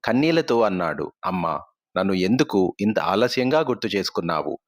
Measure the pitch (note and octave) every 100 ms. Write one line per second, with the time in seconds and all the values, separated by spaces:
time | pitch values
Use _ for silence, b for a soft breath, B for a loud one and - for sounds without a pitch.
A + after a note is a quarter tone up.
0 | - A#2+ D#3+ E3 D3+ A#2 G#2+ F#2 E2 D2
1 | D2 - F#2 F#2 E2 C#2+ - _ _ F2+
2 | G2 F#2+ F#2 C3 D3+ G2+ F#2 - G#2 G#2
3 | D#2+ G2+ B2 C3 B2+ D3+ C#3 A2+ G#2+ G2
4 | F#2 - E2+ D#2+ D2 C#2